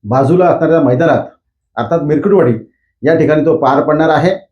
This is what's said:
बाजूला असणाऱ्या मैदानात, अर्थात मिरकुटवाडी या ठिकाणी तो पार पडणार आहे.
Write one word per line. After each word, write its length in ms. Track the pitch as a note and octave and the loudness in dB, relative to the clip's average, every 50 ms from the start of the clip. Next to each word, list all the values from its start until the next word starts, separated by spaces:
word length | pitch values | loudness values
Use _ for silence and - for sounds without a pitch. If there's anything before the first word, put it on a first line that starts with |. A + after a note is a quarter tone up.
| - | -6
बाजूला 420 | G#2 B2 C3+ C3+ B2+ E3+ F3+ F3+ | -2 -2 0 2 2 2 2 2
असणाऱ्या 340 | - C#3+ - D#3+ D3+ E3 D#3+ | 2 0 0 0 0 2 2
मैदानात, 440 | C#3+ B2+ B2 B2+ E3 D#3+ C3+ - - - _ _ _ _ _ _ _ _ _ | 2 0 0 0 0 0 0 -2 -4 -8 _ _ _ _ _ _ _ _ _
अर्थात 240 | A2+ A#2 - E3+ E3 | -8 -4 -4 -4 -4
मिरकुटवाडी 540 | D3 D3 D#3 D3 - G3+ G3+ G3 E3 B2+ A2+ G#2+ - _ _ _ _ _ _ _ | -2 -2 -2 -2 0 2 2 2 2 2 0 -4 -6 _ _ _ _ _ _ _
या 120 | A#2+ C#3+ E3 | -2 -2 0
ठिकाणी 320 | E3 - - D3+ D#3 C#3+ | 0 0 0 0 0 2
तो 100 | E3 D#3 | 0 0
पार 260 | D#3+ C#3+ C3 C#3 C#3+ | 0 0 0 0 0
पडणार 260 | - D3+ D3 D3+ D#3+ E3 | 0 -2 0 0 0 0
आहे. 260 | D#3 D3 D#3+ F#3 F#3+ F#3+ - _ | 0 0 0 -2 -2 -4 -10 _